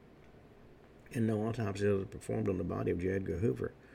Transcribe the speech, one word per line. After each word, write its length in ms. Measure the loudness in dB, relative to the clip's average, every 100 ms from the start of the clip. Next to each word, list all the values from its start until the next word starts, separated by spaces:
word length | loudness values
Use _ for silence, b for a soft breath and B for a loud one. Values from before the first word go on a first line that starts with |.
| -20 -20 -20 -20 -20 -20 -20 -20 -20 -20 -8
and 140 | 0 2
no 200 | 2 0
autopsy 400 | -2 -2 0 2
was 200 | 2 0
performed 420 | -8 -4 0 0
on 100 | 0
the 60 |
body 260 | 0 0 0
of 80 | 2
J. 120 | 2
Edgar 280 | 0 0 0
Hoover, 340 | 2 2 -2 -6 B